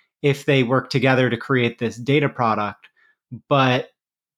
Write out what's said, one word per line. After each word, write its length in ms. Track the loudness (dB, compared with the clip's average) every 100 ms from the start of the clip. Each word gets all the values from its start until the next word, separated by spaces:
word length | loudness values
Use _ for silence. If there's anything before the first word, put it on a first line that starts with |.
| _ _
if 220 | -2 0
they 180 | 0 2
work 280 | 2 0 -2
together 400 | 0 2 2 2
to 60 | -2
create 420 | -2 0 0 -2
this 180 | -6 -6
data 320 | -2 0 0
product, 600 | -2 -2 -2 -4 -8 -20 _ _ _ _ -18 -2
but, 400 | 2 2 0 -4 _ _ _ _